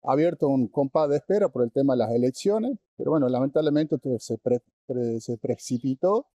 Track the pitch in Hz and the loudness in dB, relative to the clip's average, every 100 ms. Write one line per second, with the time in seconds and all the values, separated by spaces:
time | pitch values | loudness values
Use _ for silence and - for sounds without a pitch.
0 | - 135 165 165 147 135 120 - 139 - | 0 2 2 2 0 2 0 0 0 2
1 | 151 143 - 202 190 127 120 139 139 127 | 2 0 0 0 0 0 -2 2 2 2
2 | 110 117 123 131 202 214 233 254 _ _ | 0 0 0 0 -2 0 -2 -6 _ _
3 | - 156 127 127 135 139 151 147 156 147 | -2 0 2 0 0 0 0 0 0 -2
4 | 135 120 - 117 - 123 _ _ _ 123 | -2 -6 -4 -6 -2 -2 _ _ _ -4
5 | 120 113 - 120 127 120 - 120 135 131 | -4 -4 -6 -8 -4 -6 -4 -4 -2 -2
6 | 180 208 285 | 0 0 -2